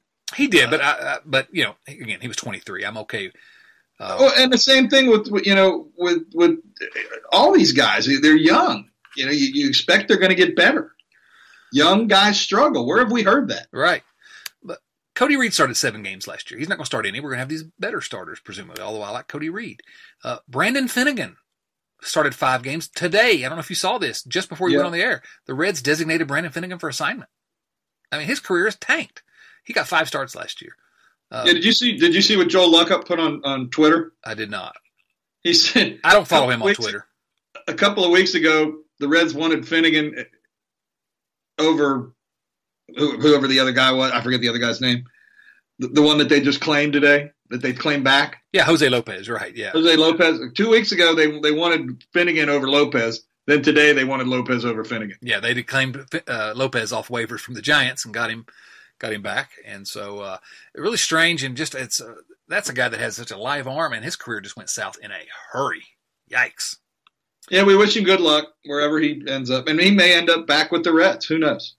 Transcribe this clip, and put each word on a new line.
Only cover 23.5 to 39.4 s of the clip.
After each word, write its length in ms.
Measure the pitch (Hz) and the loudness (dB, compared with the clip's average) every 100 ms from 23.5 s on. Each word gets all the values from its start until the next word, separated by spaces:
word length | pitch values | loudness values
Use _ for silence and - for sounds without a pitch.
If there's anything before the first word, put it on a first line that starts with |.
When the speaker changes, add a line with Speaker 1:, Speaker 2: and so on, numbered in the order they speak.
| 165 | -8
Speaker 1:
know 40 | |
if 80 | - | -8
you 60 | 180 | -4
saw 220 | 190 233 | -4 -2
this, 260 | 143 - | -4 -8
just 260 | 127 175 185 | -8 -6 -6
before 180 | 160 180 | -4 0
we 60 | |
Speaker 2:
Yeah. 60 | 143 | 0
Speaker 1:
went 80 | 170 | 0
on 60 | |
the 100 | 170 | -2
air. 180 | 233 151 - - - | -2 -4 -8 -18 -10
The 80 | |
Reds 280 | 131 185 156 | -4 -4 -2
designated 460 | 131 156 160 160 147 | -2 -2 -2 -2 -2
Brandon 240 | 143 175 | -4 -6
Finnegan 280 | 165 180 180 | -8 -10 -10
for 100 | 156 | -10
assignment. 400 | - 151 233 - _ _ _ _ _ _ _ _ | -6 -6 -6 -14 _ _ _ _ _ _ _ _
I 60 | 147 | -8
mean, 100 | 151 | -6
his 120 | 285 | -6
career 280 | - 175 208 | -2 0 0
is 80 | - | -4
tanked. 480 | - 302 - - - _ - _ | -4 -4 -6 -16 -20 _ -20 _
He 80 | - | -8
got 140 | 190 139 | -6 -2
five 200 | 165 156 | -2 -2
starts 280 | 143 131 - | -4 -8 -12
last 260 | - - | -14 -16
year. 140 | - - _ _ _ _ _ | -20 -20 _ _ _ _ _
Uh, 140 | 117 175 | -2 0
Speaker 2:
Yeah, 80 | |
did 100 | 170 | 2
you 80 | 208 | 2
see, 260 | 220 240 165 | 0 0 2
did 160 | 170 | 2
you 80 | 180 | 4
see 140 | 196 202 | 2 2
what 140 | 175 | 2
Joe 200 | 185 175 | 4 6
Luckhaupt 360 | 165 170 180 - | 6 4 0 -2
put 140 | 170 | -2
on, 220 | 156 147 139 | -2 -4 -6
on 240 | 131 127 | -6 -4
Twitter? 440 | 156 156 165 160 - - | 2 4 4 0 -10 -14
Speaker 1:
I 80 | |
did 160 | 107 104 | -10 -10
not. 240 | 101 87 - _ _ _ _ _ _ | -10 -12 -18 _ _ _ _ _ _
Speaker 2:
He 120 | 170 | 0
said 460 | 170 - 202 190 - | 2 2 2 0 0
Speaker 1:
I 80 | 165 | 4
don't 140 | 208 156 | 4 4
follow 220 | 160 127 | 2 4
Speaker 2:
a 20 | |
couple 40 | 120 | 2
Speaker 1:
him 60 | |
on 20 | 110 | 0
Speaker 2:
weeks 140 | 196 | -2
Speaker 1:
Twitter. 280 | 107 101 - _ _ _ _ - - | -4 -8 -14 _ _ _ _ -14 -10
Speaker 2:
A 60 | |
couple 300 | 160 202 202 | 0 0 2
of 80 | 175 | 4
weeks 220 | 180 190 | 4 4
ago, 460 | 170 165 156 151 - _ - | 2 2 2 0 -4 _ -8
the 80 | 143 | 0
Reds 260 | 165 165 | 2 2
wanted 320 | 143 | 0